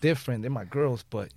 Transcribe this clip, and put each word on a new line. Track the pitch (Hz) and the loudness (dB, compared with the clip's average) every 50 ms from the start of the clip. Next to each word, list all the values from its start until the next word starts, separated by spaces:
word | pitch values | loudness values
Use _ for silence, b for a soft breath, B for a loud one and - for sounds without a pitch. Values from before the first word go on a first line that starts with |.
different. | - 151 165 127 - - 123 113 107 | 2 2 2 2 0 -4 -4 -2 -2
They're | 127 | -2
my | 139 120 101 | -2 -4 -4
girls, | 87 - 139 151 139 123 110 - - | -4 0 2 2 2 2 -2 -4 -6
but | - 110 98 - - | -4 -4 -4 -6 -8